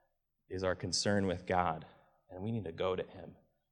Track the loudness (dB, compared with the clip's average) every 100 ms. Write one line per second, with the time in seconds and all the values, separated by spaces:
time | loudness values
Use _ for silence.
0 | _ _ _ _ -10 -2 0 0 0 0
1 | 4 4 4 0 2 2 4 0 -6 -20
2 | _ _ _ -8 -4 -4 -4 -2 -2 -2
3 | -4 -10 -16 -16 _ _ _